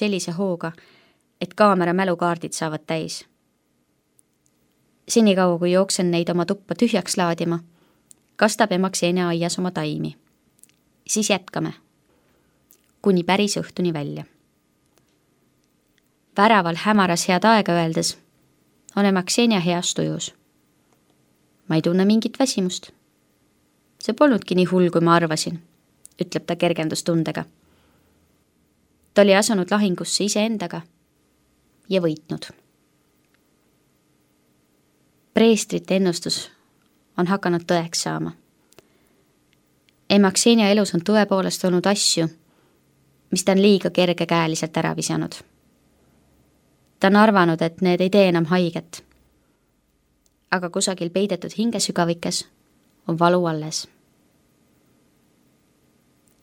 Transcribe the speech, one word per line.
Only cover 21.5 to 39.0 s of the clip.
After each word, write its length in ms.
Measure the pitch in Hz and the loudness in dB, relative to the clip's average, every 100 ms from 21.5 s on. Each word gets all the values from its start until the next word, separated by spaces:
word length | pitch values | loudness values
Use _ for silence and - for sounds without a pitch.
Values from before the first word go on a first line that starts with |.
| _ - | _ -4
Ma 80 | 160 | 0
ei 60 | |
tunne 240 | 165 180 196 | 2 2 4
mingit 340 | 220 220 - | 2 0 -2
väsimust. 520 | 262 - 185 - - _ _ _ _ _ _ _ _ _ _ - | -2 0 -4 -4 -14 _ _ _ _ _ _ _ _ _ _ -14
See 140 | - | -6
polnudki 420 | 220 302 214 - 180 | 2 4 2 0 0
nii 100 | 180 | 2
hull, 240 | 185 175 | 2 2
kui 120 | 170 | 2
ma 140 | 165 170 | 4 4
arvasin, 440 | 165 156 - 165 - _ _ _ - - | 2 -4 -6 -10 -14 _ _ _ -18 -10
ütleb 240 | 175 - - | -8 -6 -6
ta 100 | 170 | -2
kergendustundega. 880 | 175 170 156 - - 165 156 165 - _ _ _ _ _ _ _ _ _ _ _ _ _ _ _ _ | 0 0 -4 -4 -2 0 0 -4 -10 _ _ _ _ _ _ _ _ _ _ _ _ _ _ _ _
Ta 80 | - | 4
oli 140 | 202 196 | 6 6
asunud 360 | 220 202 180 | 4 0 0
lahingusse 520 | 208 208 175 170 - | 0 0 -2 -4 -4
iseendaga 580 | 196 208 220 214 175 170 165 _ _ _ _ _ _ _ _ _ - | -2 -2 -2 -4 -8 -10 -14 _ _ _ _ _ _ _ _ _ -4
ja 120 | 190 | -2
võitnud. 500 | 170 156 - 156 - - _ _ _ _ _ _ _ _ _ _ _ _ _ _ _ _ _ _ _ _ _ _ _ _ _ _ _ | 0 -4 -10 -12 -14 -20 _ _ _ _ _ _ _ _ _ _ _ _ _ _ _ _ _ _ _ _ _ _ _ _ _ _ _
Preestrite 600 | 220 226 214 - 175 - 190 | 2 4 4 0 -8 -2 0
ennustus 540 | 190 170 - - - _ _ _ _ _ _ - | 0 -2 -6 -8 -10 _ _ _ _ _ _ -4
on 100 | 175 | -2
hakanud 380 | 196 180 170 170 | -2 -2 -2 -2
tõeks 380 | 175 165 - - | -2 -2 -6 -6
saama. 260 | 156 165 - _ _ _ _ _ _ | -6 -8 -10 _ _ _ _ _ _